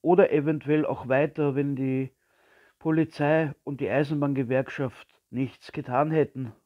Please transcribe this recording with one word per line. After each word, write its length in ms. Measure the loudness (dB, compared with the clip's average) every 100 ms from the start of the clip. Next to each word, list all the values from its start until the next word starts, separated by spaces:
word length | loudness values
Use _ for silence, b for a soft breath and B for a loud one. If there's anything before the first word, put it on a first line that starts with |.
oder 320 | 4 6 6
eventuell 520 | 4 0 -2 0 0
auch 220 | 0 -4 0
weiter, 480 | 0 0 0 -2
wenn 220 | 0 -2 -2
die 340 | -2 -2 -4 b b b b b b b
Polizei 720 | -2 0 0 0 2 2 0 -6
und 180 | -10 -6
die 80 | -2
Eisenbahngewerkschaft 1160 | 0 0 0 0 0 0 0 -2 -4 -6 -8 -20 _ _
nichts 400 | -6 -6 -6 -14
getan 400 | -12 -4 0 2
hätten. 420 | 2 0 -2 -10 -12